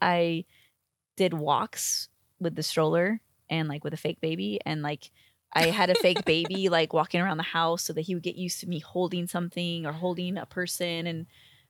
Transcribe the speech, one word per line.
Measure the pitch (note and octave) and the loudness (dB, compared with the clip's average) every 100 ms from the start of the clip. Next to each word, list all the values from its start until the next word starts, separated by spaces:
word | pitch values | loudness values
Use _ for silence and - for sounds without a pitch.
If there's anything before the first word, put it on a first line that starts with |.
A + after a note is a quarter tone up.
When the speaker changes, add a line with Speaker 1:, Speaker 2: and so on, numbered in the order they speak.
Speaker 1:
I | F#3 F3 E3+ E3 - _ _ _ _ _ _ - | 2 4 2 0 -4 _ _ _ _ _ _ 0
did | F#3 | 2
walks | D#3+ D3 C3+ A3 - - - - _ _ - | 2 2 2 0 -4 -2 -2 -6 _ _ -4
with | E3+ | -4
the | E3 | -2
stroller | D#3 - D#3 E3+ F#3 A3 _ _ - | -2 2 4 4 2 0 _ _ -4
and, | D#3+ D#3 | -2 -2
like, | D3 | -4
with | D3 | -6
a | D#3+ | -4
fake | - E3 | -6 -4
baby. | D#3+ E3 G3+ G3+ | -4 -2 -4 -4
And, | - D#3 | -4 -4
like, | D3 D3 - _ _ _ _ | -4 -6 -10 _ _ _ _
I | D#3+ E3 | 4 4
had | G#3 F3+ | 6 4
a | |
fake | F3+ F3+ F#3 | 6 4 4
Speaker 2:
<laughs> | E3+ | 2
Speaker 1:
baby, | D#3+ E3+ F#3+ F#3+ | 2 0 0 2
like, | E3 D#3 | 4 4
walking | D#3+ D3 F3 | 2 2 0
around | F#3+ D#3+ | 0 -2
the | |
house | E3 E3 E3 E3+ | -2 0 0 0
so | - | -4
that | D#3+ | -4
he | E3 | -4
would | F3+ | -4
get | E3+ - | -4 -6
used | F3+ - | -6 -6
to | F3+ | -6
me | E3 | -6
holding | - F3+ F3+ F3+ F3 | -4 -2 0 -2 -4
something | F3+ F3 F3 F3 E3+ | -4 -4 -4 -4 -2
or | D#3 | -4
holding | D#3+ F3+ F3 F3+ F#3+ | -4 -4 -2 -4 -6
a | - | -6
person. | F#3 F3+ - F3 E3 E3+ | -6 -4 -4 -4 -2 -4
And, | E3 E3+ _ _ _ | -6 -10 _ _ _